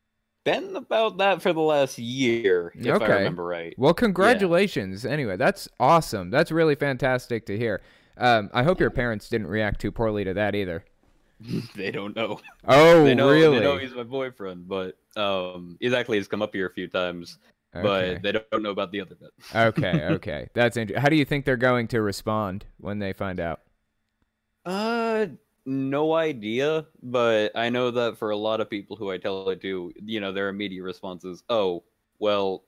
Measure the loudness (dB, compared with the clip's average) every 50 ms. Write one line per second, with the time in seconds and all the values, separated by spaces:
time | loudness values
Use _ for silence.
0 | _ _ _ _ _ _ _ _ -2 -2 -2 -2 -2 -6 -10 -10 -6 -2 0 0
1 | 0 0 0 2 2 2 2 2 2 0 2 2 2 2 4 4 2 0 -2 -6
2 | -8 -6 -2 0 2 2 2 2 4 2 2 2 0 -4 -8 -6 -2 0 0 2
3 | 2 2 2 2 2 0 -2 -4 -6 -6 -6 -6 -8 -10 -4 0 2 2 2 4
4 | 2 0 2 4 4 4 4 4 2 2 2 2 2 0 -2 -4 -6 -6 -8 -6
5 | -6 -4 -4 -4 -4 -4 -2 0 0 0 0 -2 -8 -12 _ 0 4 4 4 4
6 | 2 0 -6 -6 -4 0 0 0 0 2 2 2 2 2 2 2 0 -2 -2 0
7 | 0 0 0 0 -2 -4 -6 -6 -4 -4 -4 -2 -2 -2 -2 -4 -6 -12 _ _
8 | _ _ _ 0 2 4 4 4 2 0 -2 0 2 2 2 2 2 0 0 -2
9 | -4 -2 -4 -6 -6 -4 -4 -4 -4 -2 -2 -2 -2 -2 -2 -4 -6 -6 -4 -2
10 | -2 -2 -2 -2 -4 -4 -2 -2 -2 -2 -2 -2 -4 -4 -6 -8 -10 _ _ _
11 | _ _ _ _ _ _ _ -20 -12 -8 -8 -8 -8 -10 -10 -8 -8 -6 -6 -8
12 | -8 -8 -6 -6 -6 -6 -6 -8 -14 -20 -20 _ 2 6 8 10 12 12 12 10
13 | 10 8 6 6 6 6 8 8 8 6 6 6 4 2 2 0 -4 -8 -10 -10
14 | -10 -6 -6 -6 -6 -6 -8 -10 -12 -12 -12 -12 -10 -6 -6 -6 -6 -6 -10 _
15 | _ _ -6 -4 -2 -2 -2 -2 -4 -6 -10 -12 -14 -16 -10 -4 -2 -2 0 0
16 | 0 0 -2 -2 -2 -2 -4 -4 -4 -4 -4 -4 -6 -6 -6 -8 -8 -6 -4 -4
17 | -2 -4 -6 -8 -12 -16 -18 _ _ _ _ _ _ _ -8 -4 -2 0 0 0
18 | -2 -2 -4 -4 -4 -2 -2 -2 -4 -2 -4 -4 -2 -4 -4 -6 -6 -6 -6 -8
19 | -10 -10 -14 -20 -20 -20 _ _ -14 -4 0 2 2 2 2 0 -2 0 0 -2
20 | -2 -2 -4 -4 -4 -8 -8 -8 -8 -6 0 0 2 2 0 -2 -4 -4 -2 0
21 | 2 2 4 2 2 0 -2 -4 -2 -2 0 2 2 2 2 2 0 -2 -2 -2
22 | 0 -2 -4 -4 -4 -2 -2 -2 -2 -4 -6 -10 -12 -16 -20 -14 -12 -10 -8 -6
23 | -6 -8 -6 -6 -8 -8 -6 -6 -4 -6 -6 -8 _ _ _ _ _ _ _ _
24 | _ _ _ _ _ _ _ _ _ _ _ _ -10 -8 -6 -4 -4 -4 -2 -2
25 | -2 -2 0 -2 -2 -4 -6 -14 _ _ _ _ -8 -6 -4 -4 -2 -2 0 0
26 | 0 2 2 2 0 0 -2 -4 -4 -4 -2 0 0 0 0 -2 -4 -8 _ _
27 | -10 -4 0 2 4 4 4 4 2 0 0 -2 -2 0 0 0 0 0 0 0
28 | -2 -2 -2 -4 -4 -4 -2 -2 -2 -2 -2 -2 -2 -4 -6 -10 -10 -10 -12 -10
29 | -8 -8 -6 -6 -6 -6 -6 -4 -4 -4 -6 -4 -6 -6 -6 -6 -8 -10 -12 -14
30 | -12 -8 -6 -6 -6 -6 -4 -4 -4 -4 -4 -6 -6 -8 -8 -8 -10 -10 -10 -10
31 | -10 -12 -12 -12 -12 -14 -14 -12 _ -2 0 0 0 0 -2 -4 -8 _ _ _
32 | _ _ _ -4 0 0 0 0 0 -2 -4 -6 _